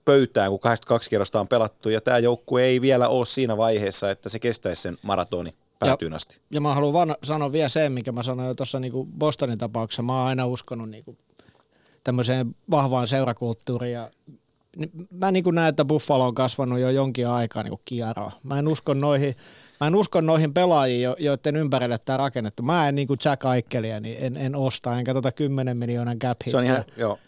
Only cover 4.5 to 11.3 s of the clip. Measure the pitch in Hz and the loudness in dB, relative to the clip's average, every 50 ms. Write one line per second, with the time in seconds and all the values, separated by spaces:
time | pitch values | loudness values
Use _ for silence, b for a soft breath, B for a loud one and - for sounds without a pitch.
4.5 | 110 - - 92 85 - - 90 87 - - 101 98 95 87 - 98 87 87 82 | -2 -2 -4 -4 -4 -4 -4 -6 -8 -8 -4 -2 -2 0 0 -2 -4 -6 -6 -8
5.5 | - _ _ _ _ _ 107 127 131 - 85 80 78 80 - - - - _ _ | -12 _ _ _ _ _ 0 0 0 0 -2 -6 -6 -6 -8 -8 -10 -18 _ _
6.5 | 143 147 147 147 135 143 147 143 147 175 175 156 - - - 139 156 151 143 135 | -4 -2 0 0 0 2 2 2 2 2 2 2 0 -4 -6 -6 -4 -2 -2 -2
7.5 | 139 160 151 127 - 156 156 143 131 123 107 131 117 120 117 131 127 127 127 127 | 0 0 0 0 2 2 0 0 0 -2 -4 -6 -6 -4 -4 -4 -4 -4 -4 -6
8.5 | 123 - 135 - - 131 127 127 117 131 131 - - - 151 151 - - 143 123 | -6 -6 -6 -6 -6 -6 -6 -6 -6 -6 -6 -8 -4 -2 0 0 0 0 -2 -4
9.5 | 117 107 120 110 110 113 113 110 - - 117 123 131 131 127 131 131 127 127 123 | -2 -4 -6 -4 -4 -4 -4 -4 -6 -6 -4 -2 -2 0 0 0 0 -2 -2 -2
10.5 | 127 - - - 123 117 113 110 107 107 110 - - - _ _ | -4 -6 -8 -12 -12 -12 -12 -14 -16 -18 -20 -20 -20 -20 _ _